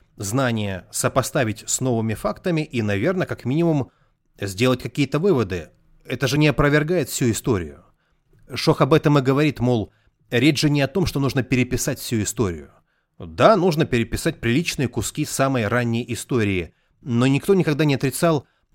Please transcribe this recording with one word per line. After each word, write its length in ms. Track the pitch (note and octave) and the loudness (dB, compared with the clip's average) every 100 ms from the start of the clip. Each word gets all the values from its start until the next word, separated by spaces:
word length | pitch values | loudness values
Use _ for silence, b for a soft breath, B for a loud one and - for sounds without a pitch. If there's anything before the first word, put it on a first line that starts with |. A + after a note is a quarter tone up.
| _ - | _ -10
знания, 720 | G2 B2 B2+ A2+ G2+ F#2 - | -4 0 0 0 -2 -6 -10
сопоставить 760 | - B2 - B2+ D3+ A2+ G#2 - | -4 -2 0 -2 -2 -2 -4 -6
с 140 | - | -4
новыми 340 | C3 A#2 A2 | -2 0 -2
фактами 460 | G#2+ - - F#3+ D#3+ | -2 -6 -4 -2 -2
и, 220 | D3+ A#2+ | -2 -2
наверное, 440 | G#2+ G2+ C#3 F#3 D3 | -2 0 0 -2 -4
как 180 | A#2 | -4
минимум, 460 | A#2 D3 E3+ D3+ A2+ b b b _ - | -2 0 2 0 -2 b b b _ -10
сделать 440 | G2+ F#2+ B2+ B2+ | -8 0 0 0
какие-то 360 | B2 - C#3 D3 | -4 -4 -2 0
выводы. 520 | G3 C#3+ G2+ F#2 D#2 _ _ _ | 2 2 0 -4 -10 _ _ _
Это 220 | - C3 C3 | -10 -4 -2
же 120 | D3 | 2
не 100 | D3+ | 2
опровергает 600 | C#3+ C#3+ D3 D3+ F3+ C3+ | 4 2 2 2 -2 -2
всю 220 | - A#2+ | -2 0
историю. 540 | A2 - G2+ D#2 C#2+ _ _ _ _ _ _ - | 0 -2 -2 -4 -14 _ _ _ _ _ _ -14
Шох 280 | B2 - D3 | -4 0 2
об 120 | C#3 | 4
этом 260 | D#3 D#3 D3 | 4 4 4
и 40 | |
говорит, 380 | C3 C3+ D3+ - | 4 2 2 0
мол, 320 | B2 A#2+ F#2+ b b _ - | 0 0 -2 b b _ -4
речь 300 | A#2+ C#3+ D3 | 2 2 4
же 80 | D3+ | 2
не 140 | D3 | 2
о 60 | C3+ | 0
том, 180 | G3 F3 | 0 -2
что 140 | C#3+ | 0
нужно 220 | C#3 C3+ | -2 0
переписать 560 | A#2 C3 C#3 B2 - C3+ | 0 0 0 -2 -4 -6
всю 220 | - A#2 | -4 -2
историю. 480 | G2+ - G2+ D#2+ C#2 _ _ _ _ - | -2 -2 -2 -4 -12 _ _ _ _ -20
Да, 380 | F2 E2 D3 A3 | -10 2 4 6
нужно 300 | F3+ D3+ C3+ | 2 0 0
переписать 540 | A#2+ A2 - E3 - | 0 0 -2 -4 -4
приличные 480 | A#2 B2 E3+ - B2+ | -2 0 -2 -4 -4
куски 360 | - G#2 - | -4 -6 -6
самой 440 | D3 - C3+ C3 G#2 | -6 -2 0 0 0
ранней 360 | A#2+ A#2+ A#2 A#2+ | -2 0 -2 -4
истории, 680 | A2 - B2+ G#2 F#2 E2 _ _ _ | -8 -4 -2 0 -2 -4 _ _ _
но 260 | D3+ A#2 C3 | -2 2 4
никто 280 | C#3 - | 2 2
никогда 300 | F#3+ D#3 C#3+ | 2 2 2
не 100 | D3+ | 2
отрицал – 520 | C3+ C#3 - E3+ D3+ - _ _ | 2 -2 0 0 0 -4 _ _